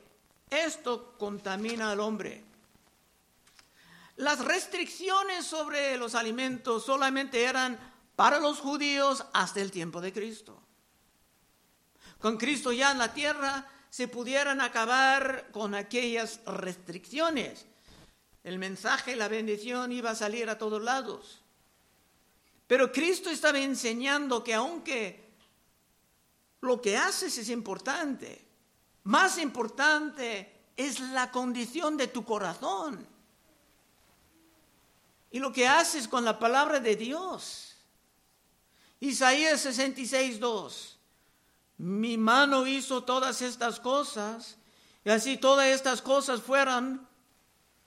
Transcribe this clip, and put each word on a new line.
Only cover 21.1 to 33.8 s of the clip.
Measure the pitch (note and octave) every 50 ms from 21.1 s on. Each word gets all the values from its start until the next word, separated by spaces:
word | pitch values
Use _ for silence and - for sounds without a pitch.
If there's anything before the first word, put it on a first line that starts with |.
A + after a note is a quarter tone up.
| D3+ G#2 - - - - _ _ _ _ _ _ _ _ _ _ _ _ _ _ _ _ _ _ _ _ _ _ _ _ _
Pero | - A#3+ C4 C4 B3+
Cristo | B3+ C4+ D#4+ F4 F#4 F4 - F4+
estaba | D#4 - - D4+ C#4+ C#4
enseñando | C#4 C#4 C4 - - A#3 A3+ A#3+ B3+ C4+ C#4+ D4 D4 C4+ B3 A3+ A#3
que | B3 A3+
aunque | A3 B3 D#4+ E4+ D#4+ - D#4+ C4+ A#3 G#3+ F3+ - - - - _ _ _ _ _ _ _ _ _ _ _ _ _ _ _ _ _ _ _ _ _ _ _ _ _ -
lo | - B3+ B3 A#3
que | B3 G3+ G3+
haces | B3+ E4 F#4+ F#4+ - F#4+ D#4 - A#3+
es | G#3+ A#3
importante, | A#3 A#3 - F#3+ G3 - - C4 D4 F4 D#4+ C#4+ C4 - - - - - - _ _ _ _ _ _ _ _ _ _ _ -
más | G3 B3 D#4 F#4+ F#4 - F4
importante | D#4+ C4 - B3+ A3 A3 - C4+ C#4 D4+ D#4 D4+ D4+ D4+ A3 C#4 B3 A#3 A3 G3 F#3+ - _ _ _ _ -
es | - C4 C#4+ A3+ B3+
la | B3+ B3+ C4 C4 B3 B3
condición | - B3 B3+ B3 A#3+ B3 A#3+ A#3+ B3 D#4+ F4 D4+ D#4
de | C#4+ B3+
tu | - - B3 G#3+
corazón | A3 A3 G#3 G3 F3 E3+ - B3+ D#4+ G4 G4 E4 D4+ A3+ E3+ - - - _ _ _ _ _ _ _ _ _ _ _ _ _